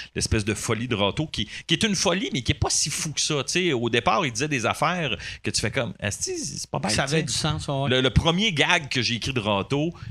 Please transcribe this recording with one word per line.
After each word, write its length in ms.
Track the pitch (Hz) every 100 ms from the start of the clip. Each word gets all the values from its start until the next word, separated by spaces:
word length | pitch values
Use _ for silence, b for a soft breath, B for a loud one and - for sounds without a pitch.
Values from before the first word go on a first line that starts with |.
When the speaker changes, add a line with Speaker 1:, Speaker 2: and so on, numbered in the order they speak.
| B -
Speaker 1:
l'espèce 280 | - 113
de 100 | 104 101
folie 320 | - 110 123
de 60 | 104
Rato, 320 | 101 117 160
qui, 200 | - 107 B -
qui 80 | 165
est 80 |
une 120 | 220 190
folie, 340 | 190 180 381
mais 80 | 139
qui 100 | 117
est 40 | 147
pas 160 | -
si 180 | - 156
fou 240 | - 160
que 80 | -
ça. 140 | - 147 127
Tu 60 |
sais, 220 | 175 180
au 160 | 123 120
départ, 360 | 120 175 220 147
il 80 |
disait 140 | 110 151
des 160 | 135 107
affaires 500 | 98 147 180 147 95 B B
que 80 | 104
tu 100 | -
fais 100 | 110
comme, « 220 | 135 120 -
Asti, 340 | 104 - - 359
c'est 320 | 180 - -
pas 100 | 139
bête, 120 | 180
Speaker 2:
Ça 120 | 214
Speaker 1:
tu 60 | 135
sais. » 60 | 160
Speaker 2:
avait 60 |
du 80 | 147
sens, 340 | - 156 151 -
ouais. 220 | 139 139
Speaker 1:
Le, 120 | 127
le 80 | 131
premier 420 | - 165 175 220
gag 380 | 151 151 175 139
que 120 | 131
j'ai 120 | 107 117
écrit 160 | 135
de 60 | 123
Rato, 540 | 104 101 92 143 165 B B